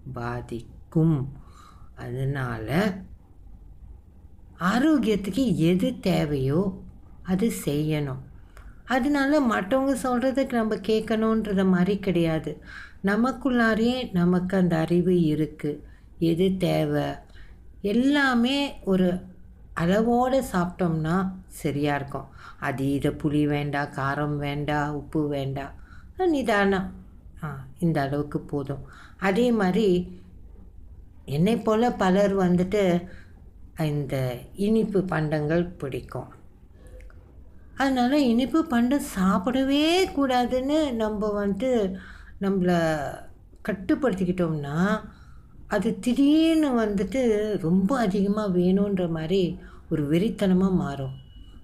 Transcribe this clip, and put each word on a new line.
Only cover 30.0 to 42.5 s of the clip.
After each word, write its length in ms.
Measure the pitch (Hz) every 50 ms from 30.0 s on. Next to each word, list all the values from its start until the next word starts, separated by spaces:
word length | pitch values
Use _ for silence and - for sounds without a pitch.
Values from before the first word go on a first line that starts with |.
| 180 - - - - - - - - - - - - - - - - - - - - - - - -
என்னை 320 | - 135 147 170 208 190
போல 360 | 190 - 220 220 220 240 247 233
பலர் 440 | - 208 185 185 196 202 202 196
வந்துட்டு 680 | 196 185 180 180 180 180 185 196 208 196 185 170 175 175 - - - - - - - - - - - - - - -
இந்த 600 | 160 151 147 147 143 127 143 135 131 127 120 120 - - -
இனிப்பு 480 | - 196 208 220 220 214 - 196 190 170
பண்டங்கள் 600 | - - 156 156 151 156 156 151 147 160 175 175
பிடிக்கும். 720 | 175 180 - 151 135 127 127 120 - - 127 120 - - - - - - - - - - - - - - - - - - - - - - - - - - - - - -
அதனால 420 | - 262 277 269 254 240 247 277 302
இனிப்பு 480 | 285 240 226 233 269 247 - 320 320
பண்டம் 360 | 330 247 233 233 247 277 285 - - - 196
சாப்பிடவே 840 | 185 190 196 220 190 262 254 262 269 269 277 285 302 320 339 370 381
கூடாதுன்னு 880 | 359 - 285 277 254 254 247 247 233 240 254 254 269 294 320 311 285 240
நம்ம 540 | 226 220 214 214 202 214 214 208 208 202
வந்துட்டு 480 | 202 196 202 254 262 254 233 202 185 185 190 - - - - - - - -
நம்மள 580 | 190 196